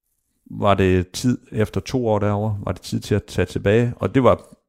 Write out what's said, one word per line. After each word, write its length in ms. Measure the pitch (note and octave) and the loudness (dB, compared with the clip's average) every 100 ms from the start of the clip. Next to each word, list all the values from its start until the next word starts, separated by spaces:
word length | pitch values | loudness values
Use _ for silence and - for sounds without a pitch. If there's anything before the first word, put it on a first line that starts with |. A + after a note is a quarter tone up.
| _ _ _ _ _ | _ _ _ _ _
var 220 | G#2+ G#2 | -4 0
det 380 | G2 F#2+ F#2 F2+ | 4 4 4 0
tid, 260 | - B2+ A#2+ _ | -2 -2 -2 _
efter 300 | - G#2+ C3 | -4 -2 -2
to 260 | - C3 A#2 | -4 -4 0
år 120 | G#2 | 0
derovre, 380 | G#2 G2+ G#2+ G#2 G2+ | 0 -2 -2 -4 -6
var 60 | |
det 100 | F#2 | -8
tid 180 | - A2 | -6 -8
til 160 | - G#2 | -2 -2
at 80 | |
tage 220 | - - F2+ | -2 -4 -4
tilbage, 480 | - G2+ A2 A#2+ A#2 | -2 0 2 2 -2
og 180 | G2 C3 | -2 2
det 80 | |
var 180 | A#2+ F2+ - - | 4 2 -2 -20